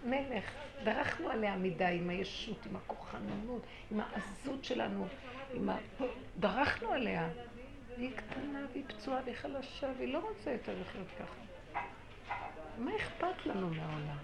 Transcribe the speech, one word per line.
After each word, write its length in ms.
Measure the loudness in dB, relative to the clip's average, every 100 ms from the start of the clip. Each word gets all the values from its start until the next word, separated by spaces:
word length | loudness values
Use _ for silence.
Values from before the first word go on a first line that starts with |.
מלך. 400 | 4 2 2 0 -2 -6 -8 0
דרכנו 460 | 2 4 2 2 2
עליה 260 | 4 4 4
מדי 280 | 2 6
עם 260 | 4 6 2
הישות, 560 | 2 0 -2 -4 -4 -4
עם 100 | -6
הכוחנות, 840 | -4 -6 -4 -4 -2 -2 -2 -4 -4 -10 0
עם 100 | 0
העזות 640 | 2 -2 -2 -4 -2 -2
שלנו, 420 | 0 2 4 2 0 -4 -8 -8 -4
עם 160 | 0 2
ה-, 60 | 2 -2 0 0 0 -6 4
דרכנו 540 | 4 6 6 4 4
עליה. 360 | 4 4 4 2 0 -8 -10 -10 -10 -8 -2
והיא 160 | -2 -2
קטנה, 420 | -4 -4 -2 -2 -2
והיא 120 | -4 -4
פצועה, 340 | -6 0 2
והיא 120 | 0 -4
חלשה, 500 | -2 -4 -4 -2 -2 0
והיא 140 | 2
לא 60 | 2
רוצה 320 | 0 -2 0
יותר 240 | 0 0 -4
לחיות 260 | -4 -4 -6 -6
ככה. 160 | -8 -8 -10 -12 -4 -4 -4 -8 -12 -12 -4 -4 -4 -6 -8 -2
מה 120 | 0 2
אכפת 500 | 0 2 2 2 0
לנו 220 | 2 2
מהעולם? 500 | 2 0 0 -2 -4